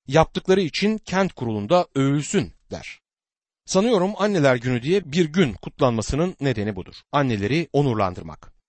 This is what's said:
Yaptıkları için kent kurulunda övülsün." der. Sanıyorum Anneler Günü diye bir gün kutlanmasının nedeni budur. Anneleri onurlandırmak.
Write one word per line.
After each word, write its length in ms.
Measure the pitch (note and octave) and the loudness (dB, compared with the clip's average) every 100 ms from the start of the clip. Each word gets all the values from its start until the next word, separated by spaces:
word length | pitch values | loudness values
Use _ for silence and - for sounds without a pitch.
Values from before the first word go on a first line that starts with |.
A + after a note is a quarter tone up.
| - | 0
Yaptıkları 520 | D3+ D#3+ F#3 - F#3+ | 2 2 0 2 2
için 380 | E3+ - G3+ A3 | 2 -2 -2 -2
kent 340 | - F3+ F#3+ | -4 -2 -2
kurulunda 540 | - A#2 G#2+ G#2 F3+ F3 | -2 -4 -4 2 2 2
övülsün." 640 | C#3 C3+ C#3+ C#3 G3 F#2+ - _ | 0 0 0 0 -2 -4 -10 _
der. 300 | - - - _ _ _ _ _ _ - | -14 -14 -20 _ _ _ _ _ _ -2
Sanıyorum 460 | F#3 A3 G#3+ F#3 G#3 | 0 2 2 0 -2
Anneler 400 | G#3 G3 C#3 B2 | 0 2 2 2
Günü 260 | B2 B2 | 0 -2
diye 300 | B2+ G3 D3+ | 0 -2 0
bir 120 | D3+ | 0
gün 280 | D#3+ D#3+ D3+ | 0 2 0
kutlanmasının 840 | F#2+ - - C3+ A2+ - C3+ F3+ - | 0 -14 0 0 0 -2 -2 -2 -2
nedeni 360 | C#3 A2 G#2 F#2+ | -2 -2 -4 -6
budur. 180 | F2 - _ | -12 -18 _
Anneleri 560 | C#3+ C3+ G#2+ G2+ D3 E3+ | 0 0 0 0 -2 0
onurlandırmak. 800 | C#3 C#3+ G#2+ F#2+ F#2 E2 D2+ - _ | 0 0 0 -2 -4 -14 -16 -20 _